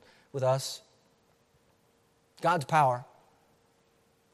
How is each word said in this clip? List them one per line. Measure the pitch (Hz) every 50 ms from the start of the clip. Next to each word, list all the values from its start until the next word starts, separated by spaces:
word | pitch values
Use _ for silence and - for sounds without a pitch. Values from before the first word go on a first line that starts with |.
| - - _ _ _ _
with | - 139 127
us. | 127 131 135 - - - - - _ _ _ _ _ _ _ _ _ _ _ _ _ _ _ _ _ _ _ _ _ _ _ _ _ _ _ _ _ _ -
God's | - 165 175 180 135
power | - 165 156 147 131 123 123 135 - _ _ _ _ _ _ _ _ _ _ _ _ _ _ _ _ _ _ _ _ _ _ _ _